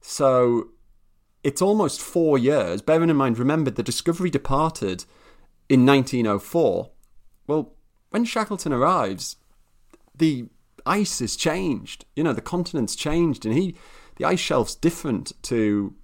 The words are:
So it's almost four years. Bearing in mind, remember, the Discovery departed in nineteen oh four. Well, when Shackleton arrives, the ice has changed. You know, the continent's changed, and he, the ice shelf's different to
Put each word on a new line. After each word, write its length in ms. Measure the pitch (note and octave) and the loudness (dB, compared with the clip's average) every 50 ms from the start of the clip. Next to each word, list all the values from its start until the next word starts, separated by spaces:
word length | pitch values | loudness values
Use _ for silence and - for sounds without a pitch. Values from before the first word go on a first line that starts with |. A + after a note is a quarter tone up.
So 680 | _ - - - D3+ C3+ C3 B2+ B2 A#2+ A#2+ A#2 A2 - - _ _ _ _ _ _ _ _ _ _ _ _ _ _ | _ -12 -4 2 2 4 6 6 4 4 2 0 -2 -4 -14 _ _ _ _ _ _ _ _ _ _ _ _ _ _
it's 160 | C#3+ C#3 - | -4 0 0
almost 400 | F#3 G3 G#3 G#3+ G#3 D3 - - | 2 2 2 2 2 0 -2 -6
four 380 | - - - F3 E3+ D#3 C#3+ C3+ | -12 -4 0 0 2 4 4 4
years. 420 | A#2 C3 D3+ C#3+ G2+ F2 E2+ G2+ | 4 4 2 2 0 0 -4 -4
Bearing 300 | - - D#3 D#3+ E3 E3 | 0 2 2 4 4 4
in 60 | D#3+ | 4
mind, 220 | C#3+ C3+ B2+ A2+ A#2 | 2 2 2 0 0
remember, 320 | B2 C3+ D3+ E3 D#3 C3+ | 0 0 2 2 0 -2
the 120 | A2 - | -2 -4
Discovery 480 | A2+ - A#2+ - - E3+ E3 F3 F3+ F3+ | -4 -4 -4 -4 -2 -2 -2 0 -2 -2
departed 760 | C#3 C#3 - - C3+ C#3+ D#3 D#3+ D#3+ - - F#2+ F#2 F2+ - _ _ _ _ - - - - _ _ _ _ _ | -2 -2 -2 0 0 2 0 0 -2 -4 -4 -4 -4 -6 -10 _ _ _ _ -20 -20 -20 -20 _ _ _ _ _
in 160 | C#3+ B2+ B2 | 4 6 8
nineteen 420 | C3+ C#3 C#3 B2+ - - B2 A#2 | 6 6 4 4 0 -2 -2 0
oh 120 | A2 G#2 G2 | 0 0 -2
four. 540 | - - - E3+ D#3+ A#2 F2+ F2 - - - - - _ _ - - - _ _ _ | -4 -2 0 2 2 2 2 0 -6 -8 -14 -20 -20 _ _ -20 -20 -20 _ _ _
Well, 280 | - D3 D#3 D3 - - - _ _ _ _ _ _ | -4 -2 -2 -2 -6 -14 -20 _ _ _ _ _ _
when 160 | - G#3+ A#3+ | -2 -2 -2
Shackleton 480 | A#3 - A#3 G#3+ G#3 G#3 F3+ - D#3+ | 0 -2 -4 -2 -2 -4 -6 -4 -2
arrives, 640 | C#3 A#2+ C3 D#3+ F#3 E3+ A#2+ G2 G2 - - - - _ _ _ _ _ _ _ _ _ _ _ - _ _ _ _ | 0 2 2 2 2 2 0 -2 -4 -8 -10 -14 -14 _ _ _ _ _ _ _ _ _ _ _ -20 _ _ _ _
the 320 | C3+ E3 D#3+ D3 B2 A#2 - _ _ _ _ _ - - | 0 0 0 0 -2 -8 -12 _ _ _ _ _ -10 -4
ice 320 | C3+ E3+ G#3 G#3 - - - | -2 0 0 0 -2 -4 -6
has 180 | B2 G#2 - | -6 -6 -6
changed. 680 | - - E3+ D#3 F3+ F#3+ E3+ C3+ - G2+ - - - - _ _ | -2 -2 -2 -2 -2 -2 -4 -4 -4 -6 -14 -20 -20 -20 _ _
You 80 | C#3+ D#3 | -2 -2
know, 80 | E3 | -2
the 80 | B2 G#2+ | -2 -2
continent's 560 | - - - F3+ F3 - - D#3 A#2 G2 - | -6 -6 -4 -4 -4 -4 -4 -4 -4 -4 -6
changed, 480 | - - E3 D3+ E3+ E3+ E3 C3 - - | -6 -4 -2 0 2 2 0 0 -2 -4
and 100 | A2 A2 | -2 0
he, 220 | D3+ G3 F#3 E3+ - - - - - - - - | 0 0 -2 -6 -10 -20 -20 -20 -20 -20 -20 -10
the 80 | - - | -4 -2
ice 160 | D#3 F#3 F3 | 0 0 0
shelf's 340 | - - D3+ C3 A2 - - | -2 0 0 0 0 -2 -4
different 580 | - - E3+ E3+ - - D#3 A#2 G2 C#3+ - - - - | -2 -2 -2 -2 0 -6 -4 -4 -4 -6 -8 -16 -14 -8
to 500 | - B2+ A#2 A2 G#2 G#2 G#2 G2+ F#2+ - - | -4 -2 0 0 2 0 0 -2 -4 -8 -14